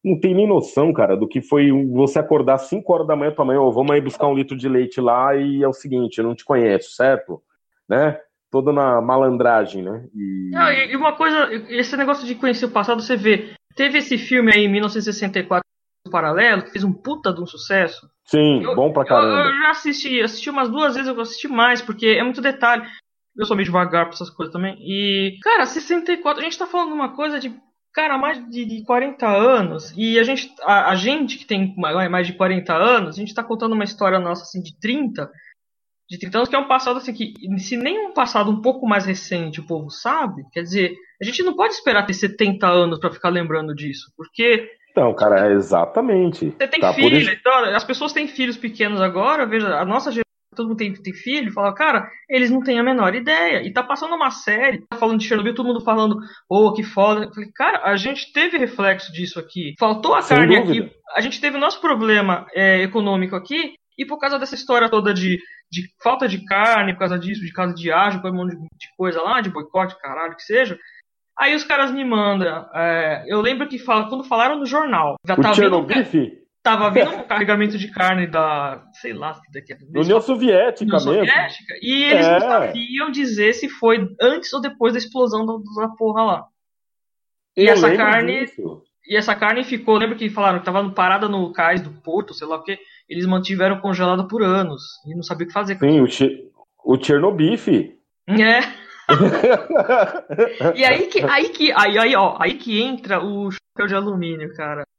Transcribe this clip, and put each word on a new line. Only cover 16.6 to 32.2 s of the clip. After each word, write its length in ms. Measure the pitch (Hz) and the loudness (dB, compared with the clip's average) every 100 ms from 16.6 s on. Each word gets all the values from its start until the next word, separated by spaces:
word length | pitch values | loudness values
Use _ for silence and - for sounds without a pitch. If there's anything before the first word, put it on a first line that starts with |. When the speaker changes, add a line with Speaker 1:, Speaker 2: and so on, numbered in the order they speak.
Speaker 2:
que 80 | - | -2
fez 140 | 202 | -4
um 80 | 196 | -4
puta 400 | 185 - 302 196 | -4 -6 -4 -4
de 80 | 170 | -4
um 60 | 170 | -8
sucesso. 640 | 147 - 196 170 - - _ | -12 -2 0 0 -4 -20 _
Speaker 1:
Sim, 380 | _ 151 151 135 | _ 4 4 4
Speaker 2:
Eu, 120 | 92 104 | 0 0
Speaker 1:
bom 160 | 143 | 2
pra 100 | 147 | 0
Speaker 2:
eu, 40 | 131 | 2
Speaker 1:
caramba. 420 | - 285 285 285 | 4 4 2 2
Speaker 2:
eu 60 | 277 | 2
já 80 | 311 | 0
assisti, 500 | 311 302 285 - 247 | 0 -4 -6 -4 -2
assisti 280 | 220 220 294 | -2 -4 -6
umas 180 | 285 247 | -4 -2
duas 260 | 269 294 | 0 -2
vezes, 140 | 247 262 | -2 -6
eu 120 | 233 | -6
assisti 280 | 226 - 294 | -8 -10 -6
mais, 340 | 233 240 240 | 2 2 2
porque 240 | 233 214 220 | -4 -2 2
é 160 | 196 | 2
muito 180 | 247 254 | 0 0
detalhe. 440 | 269 269 240 233 226 - _ _ _ - | -2 0 2 0 -4 -20 _ _ _ -10
Eu 80 | |
sou 120 | 214 202 | -4 -2
meio 100 | 180 | 0
devagar 380 | 175 175 170 170 | 0 2 0 0
pra 80 | |
essas 160 | - 175 | -6 -14
coisas 220 | - 160 | -10 -10
também. 240 | 175 190 190 | -6 -8 -8
E, 580 | 208 196 202 196 196 190 | -8 -4 -2 -2 -2 -4
cara, 240 | 427 453 262 | 0 2 0
sessenta 460 | 330 - 339 339 | -4 -2 -2 0
e 40 | 349 | -2
quatro, 240 | 294 294 | -2 -2
a 40 | |
gente 120 | 320 330 | -6 -8
tá 80 | 349 | -4
falando 220 | 349 330 | -4 -4
de 60 | |
uma 200 | 302 269 | -4 -6
coisa 240 | 269 302 294 | -4 -6 -4
de, 120 | 262 226 _ _ _ | -8 -14 _ _ _
cara, 240 | - 311 269 | -4 -2 0
mais 220 | 285 285 240 | -2 -4 -8
de, 160 | 233 | -10
de 200 | 220 220 | -8 -10
quarenta 420 | 214 247 277 269 226 | -2 -2 -2 -2 0
anos, 640 | 202 233 247 180 160 - 165 | 4 4 4 0 -6 -12 -4
e 220 | 220 226 | 0 2
a 40 | |
gente, 260 | 233 269 - - | 2 -2 -6 -6
a, 280 | 156 202 - | 2 4 4
a 40 | |
gente 420 | 190 208 302 247 - | 0 0 -2 -4 -6
que 60 | |
tem 300 | - 202 190 185 | -6 -2 -2 -2
ma-, 320 | 165 170 185 | -2 -2 0
mais 180 | 180 | -2